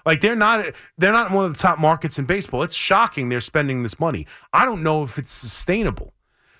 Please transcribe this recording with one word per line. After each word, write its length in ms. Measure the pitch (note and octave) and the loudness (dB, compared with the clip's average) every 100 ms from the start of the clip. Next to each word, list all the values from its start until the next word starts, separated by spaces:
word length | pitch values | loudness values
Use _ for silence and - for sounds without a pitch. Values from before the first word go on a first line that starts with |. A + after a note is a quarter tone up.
| D#3+ | 0
Like, 160 | D#3 | 2
they're 140 | G#3 A#3 | 2 2
not, 300 | G#3 A3+ E3+ - - - | 2 2 -2 -10 -16 0
they're 140 | F#3+ | 2
not 200 | A3+ G#3+ | 4 2
one 120 | G3 | 0
of 80 | F#3+ | 0
the 80 | C#3+ | 0
top 180 | F#3 D#3 | 0 4
markets 400 | D#3 D#3+ E3 - | 4 2 0 -4
in 60 | |
baseball. 400 | C3 G3 - B2 | -2 -2 -2 -4
It's 120 | E3 - | -4 -4
shocking 520 | - F#3+ A3+ - B2 | 2 2 2 0 -4
they're 140 | B2 | -4
spending 420 | - D#3 C#3+ B2+ | -2 -2 0 -2
this 160 | A#2 - | -4 -2
money. 280 | E3 G#2+ C#2+ - _ | -2 -2 -8 -16 _
I 100 | E3 | 2
don't 180 | B3+ G3+ | 2 0
know 220 | D#3 D#3 | 0 0
if 140 | C#3 B2 | -2 -6
it's 140 | A#2+ | -10
sustainable. 800 | - A#2 - - G3 F#3+ G2 - _ _ _ _ _ | -12 -12 -8 -2 0 -2 -4 -10 _ _ _ _ _